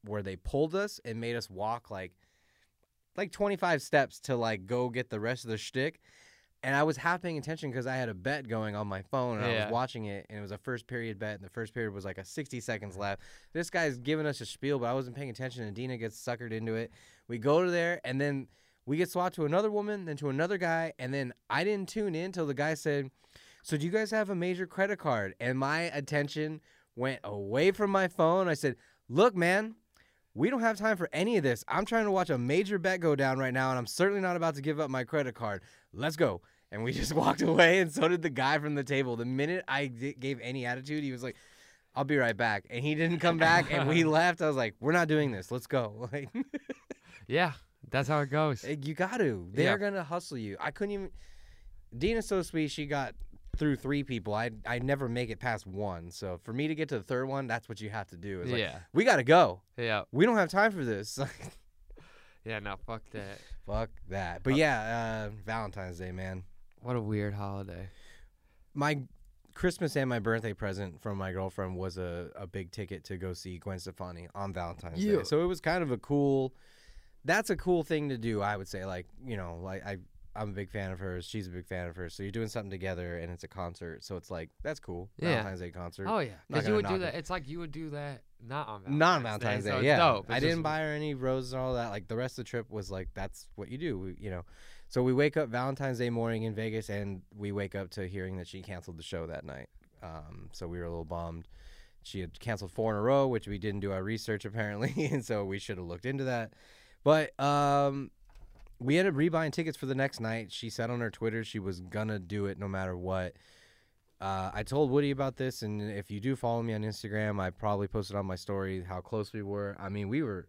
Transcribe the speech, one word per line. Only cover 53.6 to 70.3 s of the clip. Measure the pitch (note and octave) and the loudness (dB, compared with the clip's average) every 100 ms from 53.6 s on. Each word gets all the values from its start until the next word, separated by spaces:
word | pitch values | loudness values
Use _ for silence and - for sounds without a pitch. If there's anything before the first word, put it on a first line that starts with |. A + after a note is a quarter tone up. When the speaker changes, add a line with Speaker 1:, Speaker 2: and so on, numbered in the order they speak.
| D3+ C3+ | 2 2
Speaker 1:
three | C3 C#3+ | 0 0
people. | C3+ A#2+ G2 | 0 -4 -2
I, | G#2+ A#2+ A2 - | 0 -2 -4 -4
I | A#2+ | -2
never | B2+ C#3 C3 | 0 0 0
make | A#2 A#2+ | 0 -2
it | G#2 | -2
past | B2 A2+ G2 | -2 -2 -4
one. | F#2+ G#2 F2 E2+ | -4 -4 -4 -10
So | - G2 F2+ | -8 -6 -6
for | - | -6
me | A#2 D3+ | -2 -2
to | |
get | D3+ D3+ | -2 -2
to | B2+ | -4
the | |
third | F#2+ B2+ C3+ | -2 -2 0
one, | C#3 C3 | -4 -2
that's | A2+ - | -4 -4
what | G#2+ | -10
you | G#2+ | -6
have | G#2+ G2 | -8 -8
to | F2 | -10
do. | G2 F#2 | -8 -4
It's | A#2+ | -2
like, | A#2+ | 0
Speaker 2:
Yeah. | F#2 D2 - | -2 -6 0
Speaker 1:
"We | C#3+ | 4
gotta | A#3 E3+ | 6 6
go. | B2+ E3 C3 F2+ _ - | 10 10 10 4 _ -4
Speaker 2:
Yeah. | A#2 G#2+ - | 0 0 0
Speaker 1:
We | B2 G#3+ | 6 8
don't | A3+ | 8
have | F3 | 4
time | F#3+ A3 | 6 4
for | F#3+ | 4
this." | B2+ G2+ G#2+ - | 0 -2 -4 -4
<laughs> | C3+ - - - - - - - - - - - | -4 -6 -14 -16 -20 -20 -20 -20 -20 -20 -20 -16
Speaker 2:
Yeah, | A2 A2 | -8 -6
no, | G2+ G2 - | -6 -8 -8
fuck | A2+ - | -10 -10
that. | A2 G2 G2 - - - | -10 -10 -12 -14 -12 -4
Speaker 1:
Fuck | G#2 A2+ - - | -2 -2 -8 -6
that. | F#2+ F2 E2+ | -4 -4 -4
But | - | 2
Speaker 2:
Uh, | C#3 | 4
Speaker 1:
yeah, | D3+ A#2+ A2 A#2 A2+ A2 G#2+ | 4 2 0 -2 -2 -4 -6
uh, | G#2+ G2 | -8 -4
Valentine's | A2+ G#2 G2 F#2 F2 | -4 -4 -6 -8 -6
Day, | F#2 | -6
man. | F#2 F#2 F#2+ F2+ - - - | -6 -6 -8 -10 -18 -20 -12
Speaker 2:
What | A#2+ | -4
a | B2 | -2
weird | G#2 G#2+ G#2 | 0 0 -2
holiday. | G2+ G2+ G2 G2 F2 F#2+ - - - - _ _ _ - | -4 -6 -6 -8 -10 -12 -16 -20 -20 -20 _ _ _ -12
Speaker 1:
My | C#3+ C#3+ D3 B2 - - - _ | -2 0 0 -4 -16 -20 -20 _
Christmas | - F3+ - D3 C#3+ | 0 0 2 0 2
and | C3 | 2
my | A#2+ | 2
birthday | G#2 | 2